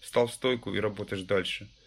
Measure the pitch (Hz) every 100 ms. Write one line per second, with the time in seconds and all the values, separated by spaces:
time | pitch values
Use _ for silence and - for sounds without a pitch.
0 | - 120 120 - 127 123 110 101 107 101
1 | 101 98 92 98 90 - 104 -